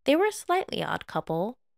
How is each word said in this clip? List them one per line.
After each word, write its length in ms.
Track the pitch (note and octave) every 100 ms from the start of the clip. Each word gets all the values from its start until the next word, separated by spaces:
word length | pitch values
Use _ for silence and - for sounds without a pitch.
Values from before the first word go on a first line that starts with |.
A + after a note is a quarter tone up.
| -
They 100 | D#4
were 120 | G#4+
a 40 |
slightly 500 | - - F4+ - -
odd 260 | D#3 D#3 -
couple, 520 | D#3+ - E3 G#3 - _